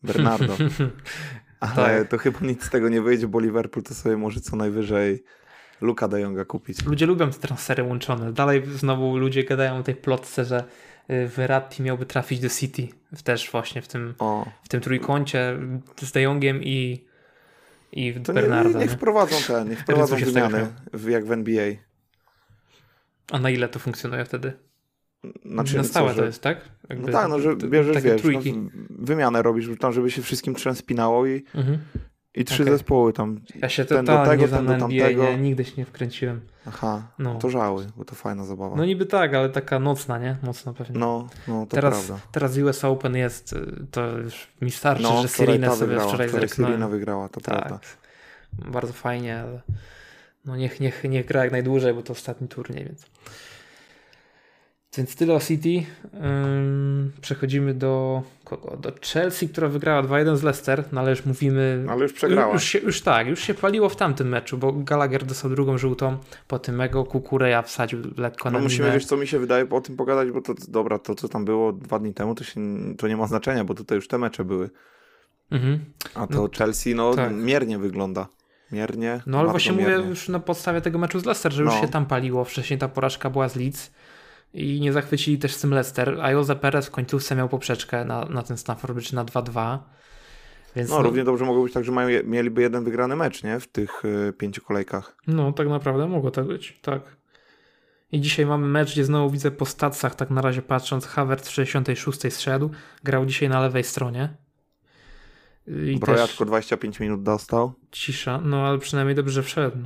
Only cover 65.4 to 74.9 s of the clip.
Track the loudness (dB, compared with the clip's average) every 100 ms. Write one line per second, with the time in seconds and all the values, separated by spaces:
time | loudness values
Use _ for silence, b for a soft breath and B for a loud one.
65.4 | -2 2 2 2 0 0 0 -2 B B
66.4 | B -6 -4 -2 0 0 0 -2 0 2
67.4 | 4 4 0 -4 -4 -4 -8 -6 -6 -4
68.4 | -2 0 2 2 4 2 2 0 2 0
69.4 | 4 2 4 0 -2 -6 0 2 2 -2
70.4 | -4 -8 -2 0 2 0 -2 -6 -4 -4
71.4 | 0 2 2 0 -4 -2 -2 -4 -4 -4
72.4 | -8 -8 -6 -4 -6 -4 -2 0 0 -2
73.4 | -2 -2 -2 -6 -2 -4 -2 -2 -4 -4
74.4 | -4 -4 -4 b b